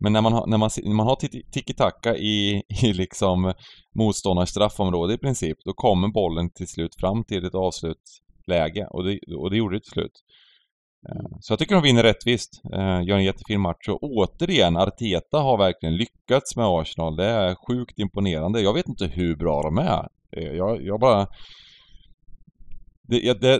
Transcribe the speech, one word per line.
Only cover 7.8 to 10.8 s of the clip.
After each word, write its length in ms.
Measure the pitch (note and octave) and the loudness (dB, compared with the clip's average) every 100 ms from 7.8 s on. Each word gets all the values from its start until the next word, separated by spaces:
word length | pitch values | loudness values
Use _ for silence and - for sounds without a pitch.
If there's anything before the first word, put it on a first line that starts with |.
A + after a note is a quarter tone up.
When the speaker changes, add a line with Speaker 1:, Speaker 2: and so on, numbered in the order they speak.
| E2 D#2 - - _ _ - F2 D#2+ F#2+ F#2+ | -8 -10 -14 -20 _ _ -4 0 0 -4 -8
Speaker 1:
och 140 | - | -6
det, 140 | F#2 G2+ - D#2 | -4 -6 -8 -6
och 140 | F2 | -2
det 60 | G#2 | 0
gjorde 200 | G#2+ G2+ | 0 -4
det 40 | |
till 100 | - | -6
slut. 200 | - - | -6 -6
Eh, 1040 | _ _ _ _ _ _ _ | _ _ _ _ _ _ _